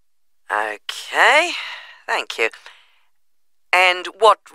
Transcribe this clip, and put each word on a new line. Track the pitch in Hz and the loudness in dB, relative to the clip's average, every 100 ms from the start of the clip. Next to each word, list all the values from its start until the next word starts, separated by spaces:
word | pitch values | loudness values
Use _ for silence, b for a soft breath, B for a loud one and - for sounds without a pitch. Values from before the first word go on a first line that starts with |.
| _ _ _ _ - | _ _ _ _ -8
Okay, | 104 107 104 - - - 139 196 285 339 294 B B B B - | -6 -4 -8 -14 -14 -4 2 4 4 2 -4 B B B B -8
thank | 220 113 - | -6 -6 -4
you. | 110 b b b b b b _ _ _ _ _ _ | -4 b b b b b b _ _ _ _ _ _
And | 180 185 180 175 190 | 2 2 0 -6 2
what | 214 190 - | 2 2 0